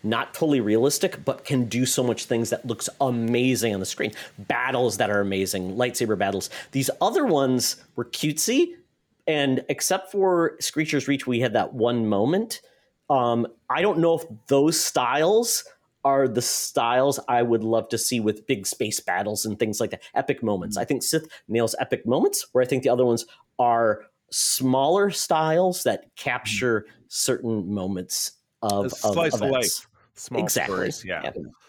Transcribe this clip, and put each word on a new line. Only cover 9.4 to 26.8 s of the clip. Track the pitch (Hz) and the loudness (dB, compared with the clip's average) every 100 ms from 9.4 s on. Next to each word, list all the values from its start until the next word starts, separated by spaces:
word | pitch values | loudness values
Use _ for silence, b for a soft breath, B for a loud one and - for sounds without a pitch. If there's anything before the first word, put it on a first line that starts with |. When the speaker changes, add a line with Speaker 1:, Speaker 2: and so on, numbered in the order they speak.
| 139 127 - | 2 0 -2
Speaker 1:
except | 139 - 185 - | -4 -2 -2 -2
for | 202 190 175 165 - | 0 2 4 2 -2
Screecher's | - - 156 147 135 | -4 -2 0 0 0
Reach, | 139 127 | -2 0
we | 120 | 0
had | 120 | 2
that | 151 - | 2 0
one | 127 117 120 110 | 0 0 2 2
moment. | 101 117 185 226 - b b b _ - | 2 2 0 -2 -8 b b b _ 0
Um, | 139 120 117 117 - - | 2 4 2 -2 -6 -4
I | 135 | 0
don't | 196 160 | 2 4
know | 165 165 | 2 2
if | - 110 - | -2 -16 2
those | 139 151 160 | 4 4 2
styles | - - 123 143 160 220 233 - B B B _ | 0 0 0 2 4 4 2 -2 B B B _
are | 139 139 131 | 2 2 2
the | 113 | 0
styles | 123 - - - 117 123 139 131 - | -2 -2 -2 0 2 4 2 0 0
I | 123 | 2
would | 120 117 | 4 2
love | 110 113 104 | 2 0 0
to | 113 | -2
see | - 123 | -2 0
with | 107 104 - | 0 -2 -2
big | 117 95 | -4 -4
space | - 107 - | -4 -4 -4
battles | - 90 101 107 | -4 -4 -2 -4
and | 113 104 | -4 -2
things | 110 107 | -2 0
like | 110 | -4
that. | 92 B | -6 B
Epic | - - - | -4 -2 -2
moments. | 110 98 87 104 | -2 -2 -4 -4
Speaker 2:
Mm. | |
Speaker 1:
I | 110 | -2
think | 135 | -2
Sith | - 160 156 B - | 0 -2 -4 B -4
nails | 113 113 - | 0 0 -2
epic | 127 - 110 | -4 -2 0
moments, | 135 392 403 - | 2 2 0 0
where | 127 | 0
I | 123 | 2
think | 135 | 2
the | 123 | 2
other | 123 123 | 4 4
ones | 117 B B _ - | 2 B B _ 0
are | 120 117 113 107 - _ _ | 2 4 2 0 -6 _ _
smaller | - - - 131 131 135 190 202 | -4 -2 0 2 2 4 4 2
styles | - - 160 160 160 185 180 | 0 0 2 4 4 2 2
that | 123 98 - - | -2 -2 -6 -8
capture | 139 123 110 104 123 110 | -6 -4 -4 -2 0 0